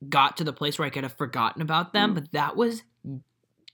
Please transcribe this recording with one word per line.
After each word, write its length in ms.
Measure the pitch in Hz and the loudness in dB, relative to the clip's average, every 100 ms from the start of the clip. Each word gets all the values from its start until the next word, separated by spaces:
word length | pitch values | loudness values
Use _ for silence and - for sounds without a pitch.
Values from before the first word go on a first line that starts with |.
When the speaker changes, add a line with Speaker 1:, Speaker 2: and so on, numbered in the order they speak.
| 139 | 0
Speaker 1:
got 280 | 143 139 - | 4 4 4
to 60 | 160 | -4
the 80 | |
place 260 | 131 147 147 | -2 -4 -2
where 80 | 151 | -4
I 40 | |
could 120 | 135 135 | -2 -6
have 120 | - | -4
forgotten 440 | 139 127 113 - | -4 0 0 0
about 300 | 156 160 175 | 0 0 0
them, 200 | 208 208 | 2 2
Speaker 2:
Mm. 20 | 180 | 2
Speaker 1:
but 180 | 147 | -2
that 240 | 147 147 - | -2 -2 2
was 260 | 233 226 - _ 135 135 - _ _ _ - | 0 0 -12 _ -12 -12 -14 _ _ _ -20